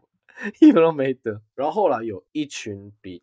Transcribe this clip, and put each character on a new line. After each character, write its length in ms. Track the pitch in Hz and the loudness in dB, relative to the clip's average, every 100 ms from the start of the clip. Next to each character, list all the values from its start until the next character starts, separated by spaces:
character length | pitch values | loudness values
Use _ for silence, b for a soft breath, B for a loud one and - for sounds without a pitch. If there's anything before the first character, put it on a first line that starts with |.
| _ _ _ B 208 - | _ _ _ B -14 4
一 120 | 311 | 6
分 100 | 202 | 6
都 100 | 165 | 2
没 200 | 151 135 | 2 -4
得。 280 | 123 117 104 _ | -4 -8 -10 _
然 120 | - 143 | -6 -6
后 60 | |
后 160 | 180 185 | -2 0
来 140 | 120 | -2
有 220 | 113 98 _ | -6 -12 _
一 140 | 151 147 | -10 -10
群 460 | - - 101 101 104 | -12 -12 -14 -16 _
比， 220 | 95 87 | -20 -20